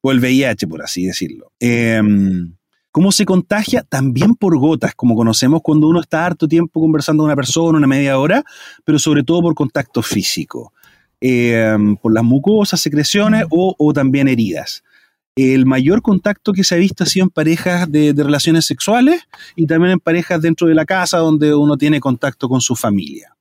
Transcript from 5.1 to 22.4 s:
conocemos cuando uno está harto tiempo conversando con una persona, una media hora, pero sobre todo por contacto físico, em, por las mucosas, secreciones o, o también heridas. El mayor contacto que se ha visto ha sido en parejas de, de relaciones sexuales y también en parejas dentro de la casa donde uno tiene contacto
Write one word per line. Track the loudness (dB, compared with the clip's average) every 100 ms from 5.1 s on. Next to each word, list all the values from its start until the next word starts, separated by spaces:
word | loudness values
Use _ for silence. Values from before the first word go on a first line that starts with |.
| 2
conocemos | 0 2 2 0
cuando | 2 2 4
uno | 2
está | 0 -4
harto | -2 -2 0
tiempo | 0 0 -2
conversando | 0 0 0 0
con | 2
una | 0
persona, | -2 -2 2 2
una | 2
media | 2 0 0
hora, | 2 0 -2 -16 -20 -12 -2
pero | 0
sobre | 2 0
todo | 2 0
por | 0
contacto | 0 -2 -4 -6 -6
físico, | -4 -4 -4 -6 -10 -14 -18 _ _ _ _ _
em, | -2 0 2 2 2 2 0 0
por | 0
las | 0
mucosas, | 2 0 2 0 0 -2
secreciones | -2 -2 -2 0 0 0 0
o, | 0 -2 0
o | 0
también | 0 0 0 0
heridas. | 0 -2 -4 -10 -14 _ _ _ _ _
El | -2 0 2 2
mayor | 2 2 0
contacto | 0 0 -2 -4 -4
que | -2
se | 0
ha | 0
visto | 0 -2
ha | -4
sido | 0
en | -2
parejas | 0 -2 0 -2 -4 -2
de, | 0 0
de | 0
relaciones | 0 0 0 0
sexuales | 0 -6 -2 2 2 0 -4 -20 -18
y | -4 0
también | 2 2
en | 0
parejas | 0 -2 -2 -2
dentro | -2 0 2
de |
la | 2 0
casa | -2 -2 0
donde | 0 2 2
uno | 2 2 0
tiene | 0 0
contacto | -2 -2 -4 -6